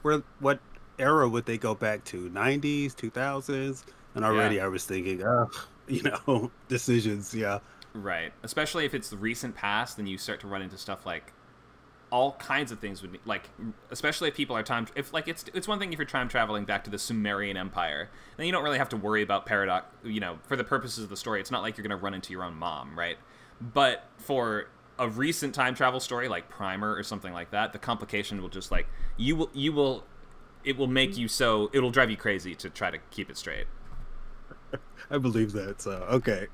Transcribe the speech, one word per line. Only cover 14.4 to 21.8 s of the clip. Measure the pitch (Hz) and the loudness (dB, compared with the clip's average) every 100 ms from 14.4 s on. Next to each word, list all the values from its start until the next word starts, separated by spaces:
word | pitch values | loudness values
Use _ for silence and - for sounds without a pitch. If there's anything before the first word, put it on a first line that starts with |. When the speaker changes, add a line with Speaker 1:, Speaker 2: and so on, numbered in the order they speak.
| 135 117 | 0 0
Speaker 2:
are | |
time, | 107 120 110 139 | 0 0 -2 -4
if, | 139 | -4
like, | 160 156 | -2 -2
it's, | 165 - | -6 -6
it's | 185 202 | -6 -2
one | 208 | -2
thing | 196 | -2
if | 160 | -4
you're | 143 | -2
time | 135 123 | -2 2
traveling | 123 110 104 104 | 2 2 0 0
back | 101 - | -2 -2
to | |
the | 101 | -6
Sumerian | - 113 104 101 101 92 | -2 0 2 0 -2 -4
Empire, | 92 90 82 73 - - - - | -4 -2 -2 -2 -6 -12 -16 -6
then | 170 | -2
you | |
don't | 180 | 0
really | 147 131 | 2 2
have | 139 | 0
to | 110 | -2
worry | 101 107 | 0 2
about | 101 98 - | 2 0 2
paradox, | 104 98 90 - - | 2 4 2 -2 -10
you | 113 107 | -6 -4
know, | 92 80 - | -4 -6 -4
for | 131 | -2
the | |
purposes | 120 135 120 113 | 0 0 -2 -6
of | 104 | -8
the | 98 | -6
story, | 120 104 | -2 -2
it's | 95 | -2
not | 120 | -4
like | 110 | -4
you're | 107 | -4